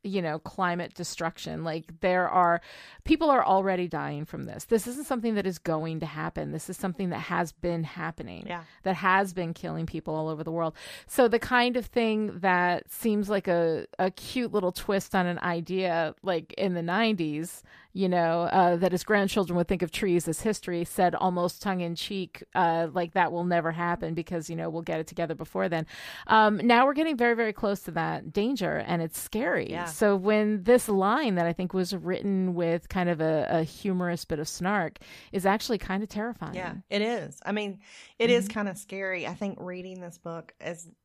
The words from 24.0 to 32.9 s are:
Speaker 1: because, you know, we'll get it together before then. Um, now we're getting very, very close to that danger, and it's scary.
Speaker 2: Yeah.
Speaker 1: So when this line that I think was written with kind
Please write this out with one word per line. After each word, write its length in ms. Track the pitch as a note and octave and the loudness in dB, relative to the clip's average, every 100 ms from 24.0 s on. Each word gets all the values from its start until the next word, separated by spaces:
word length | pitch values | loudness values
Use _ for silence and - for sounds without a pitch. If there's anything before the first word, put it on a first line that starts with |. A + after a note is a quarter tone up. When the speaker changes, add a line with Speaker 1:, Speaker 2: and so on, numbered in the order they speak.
| E3 | -2
Speaker 1:
because, 380 | E3 D#3+ F3 D#3 | -4 -4 -6 -6
you 40 | E3 | -6
know, 140 | E3 | -6
we'll 140 | D#3+ | -6
get 160 | E3+ D#3+ | -4 -6
it 80 | D#3+ | -6
together 260 | E3+ E3 | -4 -4
before 340 | D#3+ E3 F#3 F#3+ | -4 -6 -4 -2
then. 200 | E3 D#3+ - - - - | -2 -6 -12 -14 -14 4
Um, 300 | A3 G#3+ G#3 | 6 6 4
now 220 | A#3+ A#3 C4+ | 6 6 6
we're 80 | |
getting 240 | C#4+ D#4+ C4 | 4 0 2
very, 160 | A#3+ A#3 | 2 2
very 180 | A3 | 0
close 280 | G#3 G#3 G3+ | 0 -2 -2
to 100 | - | -4
that 400 | E3 D#3+ D#3+ - | -4 -2 -4 -2
danger, 460 | G3+ A3 C#4 E3+ D3+ | 0 0 0 0 -2
and 240 | - E3+ | -2 -2
it's 180 | E3 - | -2 -6
scary. 520 | - G#3 D4 B3+ - | -6 -2 0 0 -2
Speaker 2:
Yeah. 140 | E3 E3+ | -6 -6
Speaker 1:
So 300 | D#3 G#3 G3 | 2 4 4
when 460 | G3 G#3+ G#3+ G#3+ | 4 2 2 0
this 260 | F#3 B3 - | 6 6 6
line 480 | G3 F#3+ B3+ C#4 F3+ | 2 4 2 2 2
that 120 | E3+ | 0
I 60 | |
think 200 | E3 F3+ | 0 -2
was 220 | F#3+ F3 F#3+ | -2 -2 -4
written 580 | E3 F#3 G3+ F#3+ F#3 | -4 -2 0 0 0
with 340 | F3 E3+ E3+ | 0 0 0
kind 220 | - | -2